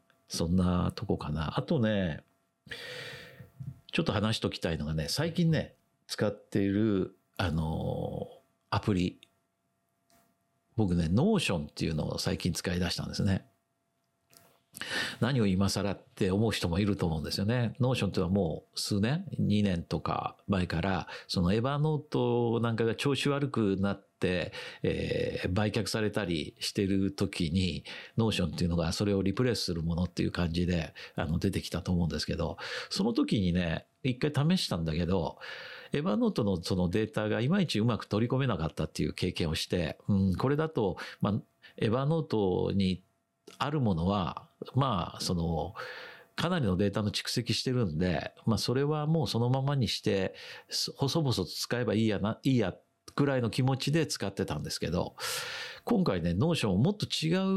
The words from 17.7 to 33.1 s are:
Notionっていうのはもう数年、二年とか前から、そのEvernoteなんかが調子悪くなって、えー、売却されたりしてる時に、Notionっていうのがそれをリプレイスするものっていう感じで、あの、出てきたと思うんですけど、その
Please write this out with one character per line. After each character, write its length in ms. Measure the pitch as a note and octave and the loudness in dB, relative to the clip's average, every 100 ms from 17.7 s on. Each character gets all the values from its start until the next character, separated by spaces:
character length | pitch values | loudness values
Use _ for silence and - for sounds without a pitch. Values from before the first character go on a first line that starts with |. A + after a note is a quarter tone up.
| - | 0
Notion 280 | B2 B2 G2 | 0 2 0
っ 20 | |
て 80 | G2+ | 0
い 20 | |
う 40 | F2 | 2
の 0 | |
は 20 | |
も 380 | G2+ E2+ - - | 2 2 -2 -8
う 60 | - | -8
数 220 | - G#2 | -2 0
年、 240 | A2 E3 G3 - | 2 0 -4 -2
二 260 | G2 G#2 | 2 4
年 180 | G2+ F2 | 2 0
と 180 | - - | -2 -4
か 360 | - D#2+ - - - | -2 -2 -4 -8 -2
前 220 | F#2 F2 | 0 0
か 120 | E2 | 0
ら、 280 | F#2+ F2+ - - - | 0 -2 -4 -12 -4
そ 140 | F#2+ | 0
の 120 | F2 | 2
Evernote 1080 | A2 B2+ C#3+ D#3 D3+ D3+ C3 B2 A#2+ A#2 A2+ | 2 2 0 0 0 -2 0 2 2 2 2
な 120 | A#2 | 0
ん 40 | A2+ | 2
か 80 | |
が 100 | A2+ | 0
調 220 | A2 C#3+ C3+ | 2 0 2
子 120 | D3 | 0
悪 200 | C#3 C#3 | 0 0
く 280 | A2+ G2+ F#2+ | 2 2 4
な 140 | G2 | 2
っ 120 | F#2+ _ - | 0 _ -2
て、 320 | - F2 - - - - | 0 0 -2 -8 -12 -4
え 560 | G2 D#2+ D#2+ - - - | -2 0 -2 0 -2 -2
ー、 80 | - | 0
売 200 | G2+ G#2+ | 2 2
却 160 | A#2 G2 | 0 -2
さ 140 | A2+ | 0
れ 100 | G#2+ | 0
た 120 | A2 | -2
り 300 | F#2 E2 - - | -2 -2 -4 -6
し 120 | - | -4
て 140 | - F#2+ | 0 2
る 240 | G2 F#2+ | 2 0
時 400 | - G2 - E2 | 0 -2 0 2
に、 320 | F#2 F#2 C#2 - - - - | 2 2 -2 -10 -16 -6 0
Notion 320 | A2+ F#2+ E2 | 2 2 -2
っ 20 | D2+ | 0
て 60 | |
い 60 | F2 | 0
う 20 | |
の 60 | E2+ | 2
が 160 | D#2+ | 0
そ 140 | - G2+ | 0 2
れ 80 | |
を 80 | G2 | 2
リ 120 | F#2+ | 2
プ 80 | F#2+ | 2
レ 100 | B2+ | 0
イ 40 | G2+ | 0
ス 80 | |
す 100 | - | -2
る 80 | E2 | -2
も 140 | D#2+ E2+ | 0 0
の 80 | |
っ 40 | F2+ | 0
て 140 | - | 0
い 40 | F2+ | -2
う 40 | |
感 220 | F2 E2+ | 0 0
じ 140 | E2 F2 | 2 2
で、 280 | E2+ - - - - | 0 -2 -8 -10 -4
あ 80 | |
の、 160 | D#2 E2 | -2 0
出 100 | G2 | 0
て 120 | E2+ | -2
き 80 | - | -4
た 120 | E2 | -6
と 80 | F#2 | 0
思 140 | F2 | 0
う 20 | E2 | 0
ん 20 | |
で 100 | D2+ | -2
す 60 | - | -4
け 100 | D2+ | -2
ど、 220 | D#2 D2 - - - | -4 -4 -8 -10 -8
そ 120 | - | -2
の 100 | G#3+ | 0